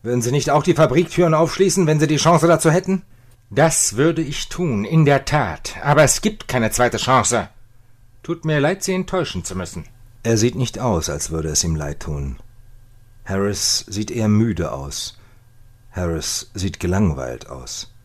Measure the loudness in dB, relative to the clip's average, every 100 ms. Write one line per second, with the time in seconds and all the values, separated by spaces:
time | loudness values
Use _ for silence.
0 | -2 -2 0 0 2 2 2 4 4 4
1 | 0 2 4 4 2 2 2 4 2 2
2 | 2 2 4 4 6 4 4 2 0 -4
3 | -4 -20 -20 _ _ 2 2 2 -2 2
4 | 0 0 -4 -6 -8 -4 -2 -2 2 4
5 | 4 4 2 0 0 -4 -10 -6 2 4
6 | 4 2 -2 -4 -4 0 0 2 0 0
7 | 2 2 4 -2 -4 -14 -20 -20 -20 -20
8 | -20 -20 -10 -6 0 2 2 0 -4 -4
9 | -2 -4 -2 -6 -8 -8 -8 -12 -16 -20
10 | -20 -8 -2 2 2 0 -6 -2 -2 -2
11 | -2 -6 -6 -4 -2 -2 -2 -2 -6 -8
12 | -8 -8 -8 -10 -16 -20 -20 -20 -20 -20
13 | -20 -20 -6 -2 -2 -2 -2 -2 -4 -8
14 | -6 -2 2 4 2 0 -4 -6 -10 -10
15 | -12 -16 -20 -20 _ _ -20 -20 -14 -6
16 | -4 -4 -6 -8 -10 -6 -6 -4 -2 0
17 | 0 0 -8 -10 -14 -16 -14 -14 -16 -20